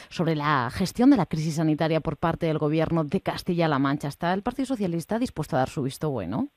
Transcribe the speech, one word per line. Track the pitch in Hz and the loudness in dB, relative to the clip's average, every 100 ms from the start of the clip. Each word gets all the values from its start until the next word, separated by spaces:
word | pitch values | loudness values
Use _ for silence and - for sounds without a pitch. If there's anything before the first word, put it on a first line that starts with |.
| - | -10
sobre | - 165 156 | -2 0 2
la | 147 147 120 | 2 2 0
gestión | - 185 - 247 | -2 -2 4 6
de | 277 | 6
la | 156 | 4
crisis | 156 156 151 | 0 -2 0
sanitaria | 156 151 160 160 | 2 2 2 0
por | 156 151 | -2 -2
parte | 170 165 165 | -2 0 -2
del | 151 | 0
Gobierno | 151 160 160 165 | 0 2 2 0
de | 151 190 | 0 -2
Castilla-La | - 151 - 170 165 139 | -2 -6 -2 0 2 2
Mancha. | 139 147 147 | 2 0 -4
¿Está | - 170 | -4 -2
el | 190 | -2
Partido | 208 247 269 | -2 -4 -4
Socialista | 254 196 170 - 220 | -2 -2 -2 -2 -2
dispuesto | 247 - 151 135 | -4 -4 -2 0
a | |
dar | 131 | 0
su | - | -2
visto | 131 - 156 | -4 -4 -4
bueno? | 131 87 113 285 | -4 -4 -4 -4